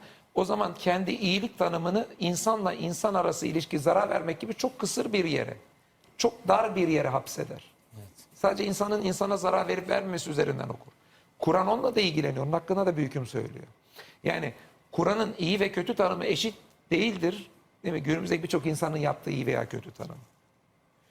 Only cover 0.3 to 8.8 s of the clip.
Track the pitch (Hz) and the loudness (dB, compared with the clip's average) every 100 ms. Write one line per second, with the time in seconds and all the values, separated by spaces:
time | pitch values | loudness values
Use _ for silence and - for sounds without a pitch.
0.3 | - 190 208 - 170 180 185 190 240 196 | 0 0 0 -2 -2 0 2 0 0 0
1.3 | 196 226 - 175 170 175 208 240 - 175 | 0 0 0 0 0 0 0 -2 -2 -2
2.3 | 175 220 220 190 - 165 170 214 185 170 | 0 0 2 0 -2 -4 -2 0 2 2
3.3 | - - 160 - 151 143 180 202 - 165 | 0 -2 -2 -2 0 4 4 4 0 -2
4.3 | 165 220 - 254 - 202 - 226 208 165 | -6 -6 -4 -4 -2 -4 -2 0 0 0
5.3 | 139 117 - - _ _ _ _ - 233 | 0 -4 -8 -16 _ _ _ _ 0 0
6.3 | - 180 202 226 185 165 151 139 131 - | 2 4 4 4 2 4 4 2 0 -2
7.3 | - - 120 - _ _ 107 101 - - | -8 -8 -10 -16 _ _ -20 -20 -20 -20
8.3 | - 196 196 202 196 | 0 2 2 -2 0